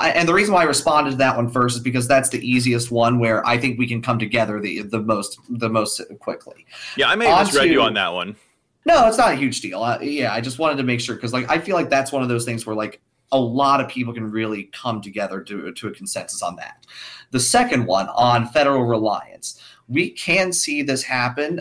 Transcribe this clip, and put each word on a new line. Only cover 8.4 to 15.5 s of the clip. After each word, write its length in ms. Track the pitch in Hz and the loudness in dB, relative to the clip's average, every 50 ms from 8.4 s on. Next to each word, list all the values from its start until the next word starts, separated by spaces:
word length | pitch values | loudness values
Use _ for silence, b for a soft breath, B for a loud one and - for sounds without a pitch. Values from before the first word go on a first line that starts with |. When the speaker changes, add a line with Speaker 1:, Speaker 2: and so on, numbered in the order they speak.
| b b b _ _ _ _ _ - | b b b _ _ _ _ _ 2
Speaker 1:
No, 200 | 320 339 285 233 | 4 6 6 6
it's 100 | 220 220 254 | 6 6 4
not 140 | 233 196 | 4 2
a 40 | 143 | 2
huge 240 | 135 139 123 - - | 2 0 -2 -2 -4
deal. 240 | - 95 90 101 113 | -6 -8 -6 -4 -2
Uh, 160 | 120 110 - | -2 -2 -2
yeah, 340 | - 143 147 143 123 104 104 | -4 -4 -4 -2 -2 -2 -2
I 60 | 117 | -4
just 180 | 120 131 123 139 | -6 -6 -4 -2
wanted 200 | 160 156 143 139 | -2 0 0 0
to 40 | |
make 180 | 127 127 123 120 | 0 0 -2 -2
sure, 160 | - - 110 | -2 -6 -8
'cause, 160 | - 123 113 | -8 -6 -4
like, 160 | 127 127 123 151 | -4 -4 -2 0
I 100 | 156 165 | -2 -2
feel 180 | 165 196 185 | 0 -2 -2
like 140 | 170 143 165 | -2 0 0
that's 200 | 165 170 165 - | 0 0 0 0
one 140 | 143 135 127 | -2 -2 0
of 40 | 123 | 0
those 160 | 120 117 120 | -2 -2 -2
things 220 | 127 117 113 - | -4 -6 -6 -6
where, 80 | 110 107 | -6 -4
like, 260 | 107 107 104 - - _ _ _ _ _ _ | -4 -4 -6 -8 -14 _ _ _ _ _ _
a 80 | 135 131 | 0 0
lot 420 | 123 117 120 135 139 139 139 135 | 0 0 0 2 2 4 4 2
of 80 | 127 127 | 0 -2
people 240 | - 127 117 120 | -4 -6 -6 -6
can 160 | 117 113 110 107 | -6 -6 -8 -4
really 340 | 107 113 110 107 107 101 98 - | -4 -4 -2 -2 -4 -6 -8 -12
come 280 | - - - 120 110 104 | -14 -8 -6 -6 -6 -6
together 400 | 101 101 101 107 101 92 95 98 | -8 -8 -6 -6 -6 -6 -6 -10
to, 300 | - - | -12 -10